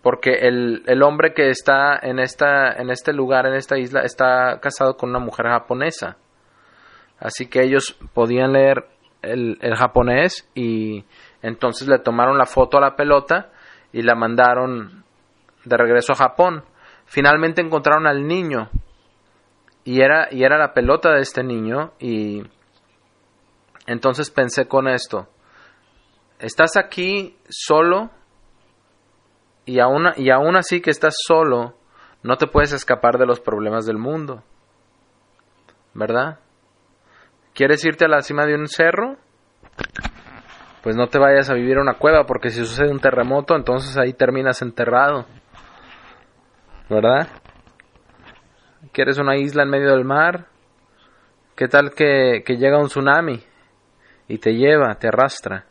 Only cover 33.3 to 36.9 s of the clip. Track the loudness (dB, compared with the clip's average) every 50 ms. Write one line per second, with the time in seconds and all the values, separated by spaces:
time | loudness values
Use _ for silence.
33.3 | 2 -2 -2 -6 -4 -4 -4 -4 -4 -4 -4 -4 -6 -6 -6 -6 -8 -8 -10 -12
34.3 | -14 -16 _ _ _ _ _ _ _ _ _ _ _ _ _ _ _ _ _ _
35.3 | _ _ _ _ _ _ _ _ _ _ _ _ _ -8 -6 -2 -2 -2 -2 -4
36.3 | -8 _ _ _ _ _ _ _ _ _ _ _